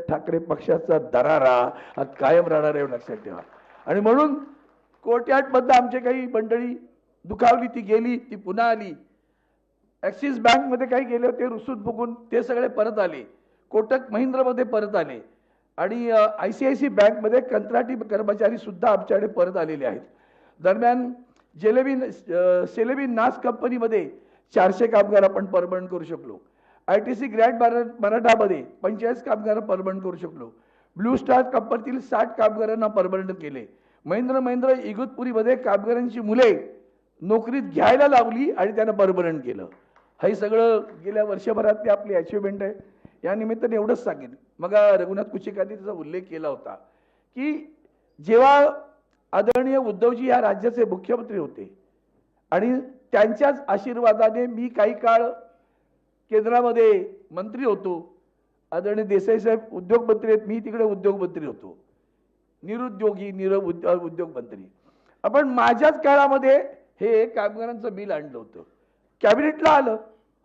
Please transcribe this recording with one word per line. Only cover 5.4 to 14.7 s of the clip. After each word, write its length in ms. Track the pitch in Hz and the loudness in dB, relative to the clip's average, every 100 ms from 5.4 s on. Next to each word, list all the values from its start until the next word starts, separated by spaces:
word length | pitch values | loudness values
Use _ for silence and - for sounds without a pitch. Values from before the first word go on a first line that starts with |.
| 269 262 240 | 2 2 6
आमचे 240 | 254 247 254 | 4 4 -2
काही 280 | 247 262 247 | -2 -4 -2
मंडळी 640 | 226 220 233 240 247 - _ _ _ | -4 -2 -2 -2 -8 -14 _ _ _
दुखावली, 440 | 170 202 240 247 247 | -14 2 4 4 2
ती 60 | 254 | -6
गेली, 380 | 202 220 233 240 | 0 0 2 -4
ती 180 | - 208 | -6 -14
पुन्हा 340 | 190 202 233 | -8 -2 0
आली. 260 | 220 202 151 _ _ _ _ _ _ _ _ _ _ | 0 -4 -16 _ _ _ _ _ _ _ _ _ _
ॲक्सिस 360 | 190 - 285 247 | -8 -6 -4 0
बँकमध्ये 480 | 226 240 277 247 254 | 4 4 2 -2 0
काही 180 | 254 | -2
गेले 220 | 254 240 247 | 0 0 -2
होते 200 | 240 254 | 0 -4
रुसून 380 | 226 247 247 | -4 -10 -8
फुगून, 300 | 208 220 233 | -8 -6 -6
ते 280 | 233 - 226 | -8 -6 -4
सगळे 260 | - 240 247 | -2 -2 -2
परत 300 | - 214 214 | -2 -2 -2
आले. 320 | 185 147 113 _ _ _ _ | -2 -4 -14 _ _ _ _
कोटक 280 | 214 214 262 247 | -2 0 0 -2
महिंद्रामध्ये 540 | 214 262 262 254 247 | -2 -2 0 0 0
परत 320 | 254 | 0